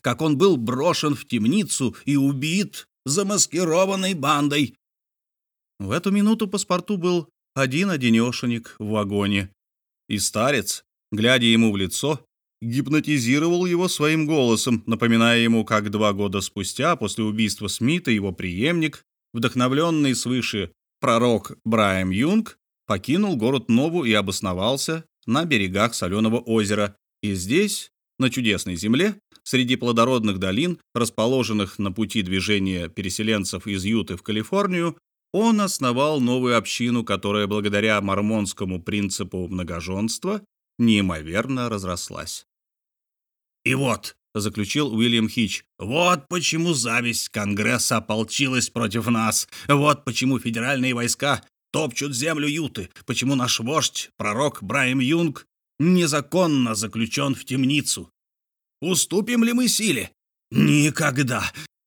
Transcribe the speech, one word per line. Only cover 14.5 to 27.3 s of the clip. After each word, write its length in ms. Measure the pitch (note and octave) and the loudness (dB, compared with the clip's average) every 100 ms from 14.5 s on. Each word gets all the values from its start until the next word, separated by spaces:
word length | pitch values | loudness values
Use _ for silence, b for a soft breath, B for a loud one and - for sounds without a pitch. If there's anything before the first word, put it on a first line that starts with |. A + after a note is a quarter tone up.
| A2 C3 A2+ | 4 2 -2
напоминая 540 | - A2+ A#2 A#2 A#2 A#2 | -2 0 2 4 4 4
ему, 260 | A#2 A2+ | 4 2
как 260 | G#2 A2 G#2 | 2 0 0
два 220 | G#2 G#2+ | 0 2
года 300 | G2+ G2+ G2+ | 2 -2 -2
спустя, 520 | - G2+ F#2 - D3+ | -4 -6 -6 -2 0
после 300 | E3 G#2 - | 0 -2 -2
убийства 440 | G#2+ G#2+ G#2+ - G2+ | -2 0 0 -2 -6
Смита, 420 | - A#2 E3+ - | -2 0 0 0
его 220 | G#2+ G2 | 0 0
преемник, 680 | F2 F#2 F2+ C#3 F3 D#3 - _ _ _ | -4 -6 -2 0 0 -2 -4 _ _ _
вдохновленный 840 | A#2 B2 B2+ B2+ C#3 E3+ D#3 C#3 | -4 -2 0 0 2 2 2 2
свыше 560 | A#2 A#2+ B2+ - G#2+ E2+ _ _ _ | 0 -2 -2 -2 -4 -6 _ _ _
пророк 560 | C3 A#2 B2 A2 - - | 0 4 4 2 -2 -10
Брайан 460 | A2 A2+ G2+ F#2+ F#2 | -2 2 2 2 0
Юнг, 480 | F#2+ D3 A3 A3 - _ _ - | 0 2 0 -2 -10 _ _ -6
покинул 500 | G2 - E3+ G#3 C#3+ | -4 0 0 2 2
город 340 | A2+ C3+ - | 0 0 2
Нову 340 | A#2 D#3 F3 | 2 2 0
и 80 | B2 | 2
обосновался 920 | G#2 G2 F#2 G2 F2+ G#2+ C#3 - D#3+ - _ - | 2 0 -2 -4 -2 -2 -2 -2 -6 -8 _ -2
на 200 | C3 E3 | -2 2
берегах 480 | A#2 F#2+ G2 A#2 | 0 2 2 0
Соленого 440 | - F2+ G2+ A2 A#2 | 0 -2 0 0 0
озера. 580 | - A2+ G#2 G#2 G2+ - _ _ | 0 0 2 0 -2 -6 _ _
И 100 | G#2 | -4